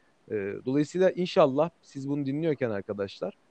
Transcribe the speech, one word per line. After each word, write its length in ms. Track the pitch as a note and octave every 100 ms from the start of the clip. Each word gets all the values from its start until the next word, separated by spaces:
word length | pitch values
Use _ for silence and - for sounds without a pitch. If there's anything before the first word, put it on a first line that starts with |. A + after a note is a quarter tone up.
| _ _ -
Ee, 220 | G#2+ G2 G2+ A#2
dolayısıyla 460 | C#3 D3+ F3 F#3
inşallah 580 | E3+ F3 - D3+ C3 E3+ _
siz 280 | _ C#3+ C3+
bunu 160 | D3 C3+
dinliyorken 440 | C#3+ E3 C#3+ B2
arkadaşlar 680 | G2+ G2 G2+ G2 - F3+ - _